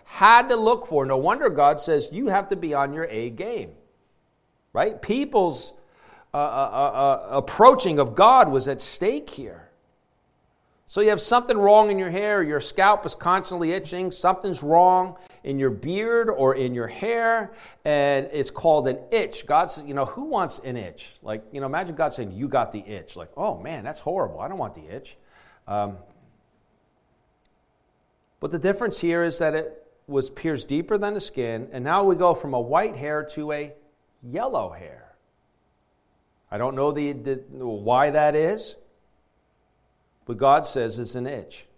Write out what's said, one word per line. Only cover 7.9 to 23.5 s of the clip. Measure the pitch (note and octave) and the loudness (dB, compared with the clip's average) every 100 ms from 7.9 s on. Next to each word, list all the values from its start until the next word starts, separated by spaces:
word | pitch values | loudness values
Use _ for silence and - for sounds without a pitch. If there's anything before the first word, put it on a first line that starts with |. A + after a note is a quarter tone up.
| D3 | 0
of | B2+ | 0
God | A2+ G#3+ C4 F3+ | 6 8 8 6
was | C3+ B2 | 4 -2
at | C3+ | -6
stake | - - F#3 C#4+ C#4+ | -8 -4 -4 -4 -8
here. | - A2+ E2+ - _ _ _ _ _ _ _ _ _ _ _ _ | -14 -16 -16 -20 _ _ _ _ _ _ _ _ _ _ _ _
So | - | 2
you | G#3+ | 2
have | G#3 | 2
something | - A#3+ B3 A3 | 2 2 2 2
wrong | G3+ G#3+ G#3+ | 8 8 6
in | G3 | 2
your | F#3 | -4
hair, | F3+ G#3 G#3 | -4 0 0
your | D#3 D3+ | 0 -2
scalp | - - F#3+ G3+ E3+ | -4 2 4 4 0
is | - | -6
constantly | E3+ F#3 F#3 F3+ E3 | 0 0 -2 -4 -4
itching, | F#3 - F3+ F#3 | -4 -6 -6 -6
something's | - F3 F#3 G3+ D3+ | -2 0 0 -4 -6
wrong | C#3+ E3 F3+ F#3 F#3 F3+ - - C3+ | 2 6 6 4 0 -8 -20 -16 -8
in | C#3 | -2
your | C3+ | -2
beard | G2+ - F#3+ A3+ A#3 A3+ | -2 -6 -6 0 0 0
or | D3+ C3+ C3 | 2 2 2
in | B2+ B2 | -2 -4
your | A2+ | -8
hair, | - G#3+ A#3 A3+ A3+ G3+ - - - D3+ | -8 -4 -2 0 0 -4 -12 -20 -8 0
and | D3 C#3+ C#3 C3+ | 2 4 2 -2
it's | D3+ C3 | -4 -6
called | - E3 D3+ C3 | 0 2 4 2
an | C3 - | -4 -2
itch. | A3+ F#3 - - | -2 -2 -8 0
God | D3+ - | 0 0
says, | - C#3+ | -6 -8
you | |
know, | C#3 C3+ | -6 -6
who | - D4+ | -6 -6
wants | A#3+ E3+ - | -4 -4 -6
an | C3 B2 | -10 -10
itch? | F#2 - - - | -12 -16 -20 -18
Like, | - A2 - | -10 -10 -10
you | C#3 | -10
know, | C3+ | -6
imagine | D#3 F3+ D#3 | -6 -6 -4
God | D#3 | -4
saying, | - G#2 | -4 -10
"You | F#2 C3+ | -8 -2
got | C3 A2+ | -2 -2
the | G#2+ G2+ | -6 -14
itch." | G2+ - F2+ | -16 -16 -18
Like, | E2 - | -18 -8
"Oh | G3+ | -8